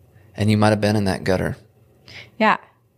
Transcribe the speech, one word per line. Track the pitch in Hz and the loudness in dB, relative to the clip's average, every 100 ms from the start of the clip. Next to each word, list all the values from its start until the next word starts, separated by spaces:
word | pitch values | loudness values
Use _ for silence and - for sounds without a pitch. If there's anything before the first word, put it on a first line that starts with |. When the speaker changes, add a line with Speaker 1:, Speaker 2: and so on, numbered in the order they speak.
| _ - - | _ -20 -20
Speaker 1:
And | - 104 | -4 0
you | 107 | 2
might | 107 | 2
have | 107 | 2
been | 104 107 | 0 0
in | |
that | 98 92 | -2 -4
gutter. | - 92 85 - - _ _ _ - - - _ | -2 -2 -2 -6 -14 _ _ _ -20 -20 -20 _
Speaker 2:
Yeah. | 220 - - _ _ | 0 0 -6 _ _